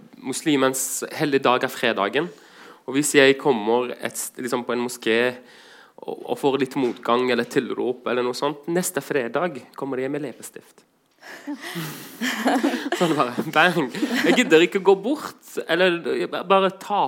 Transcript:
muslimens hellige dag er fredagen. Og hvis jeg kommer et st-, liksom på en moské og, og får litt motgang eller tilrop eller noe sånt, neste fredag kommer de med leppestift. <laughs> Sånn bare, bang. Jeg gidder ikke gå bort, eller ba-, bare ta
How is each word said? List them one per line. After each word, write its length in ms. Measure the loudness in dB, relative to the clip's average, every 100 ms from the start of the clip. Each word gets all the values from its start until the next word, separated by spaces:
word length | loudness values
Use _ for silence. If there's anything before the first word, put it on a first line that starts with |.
| -20 -14
muslimens 800 | -10 -4 0 2 2 0 -4 -6 -8
hellige 320 | -4 0 2
dag 200 | 4 2
er 40 | 0
fredagen. 640 | -2 0 2 0 0 -4 -8 -20 -20 -20 -16 -4
Og 80 | -2
hvis 180 | 2
jeg 240 | 6 6 6
kommer 540 | 2 0 2 0 -2 -6
et 120 | -8 -8
st-, 260 | -10 -8
liksom 220 | -4 -4 -2
på 80 |
en 60 | -2
moské 540 | -4 -4 0 2 2 -2 -12 -20 -20 -20 -20 -14
og, 220 | -10 -8 -6
og 120 | -2
får 180 | 0 2
litt 160 | 0 0
motgang 540 | -2 -2 0 2 2
eller 140 | 0 0
tilrop 640 | -2 -2 -2 -4 -4 -4
eller 160 | -2
noe 100 | -2
sånt, 320 | -2 -4 -4 -4
neste 320 | -2 -2 -4
fredag 600 | -2 -2 -2 -2 -4 -6 -14 -10
kommer 220 | -6 -4
de 100 | -4
med 120 | -4
leppestift. 580 | -8 -12 -16 -18 -20 _ _ _ _ _
<laughs> 400 | -20 -16 -12 -10 -10 -10 -10 -12 -14 -6 -4 -2 0 2 0 -2 -4 0
Sånn 160 | 2 2
bare, 280 | 0 -2 0
bang. 360 | 4 4 4 -2 -2 -4 0 2
Jeg 100 | 4
gidder 280 | 6 6 6
ikke 160 | 4
gå 140 | 4 4
bort, 420 | 2 -4 -6 -14 -12 -8 -2
eller 320 | 2 2 2 -2 -2 -2
ba-, 160 | -4
bare 280 | 2 4 4
ta 320 | -2 -2 0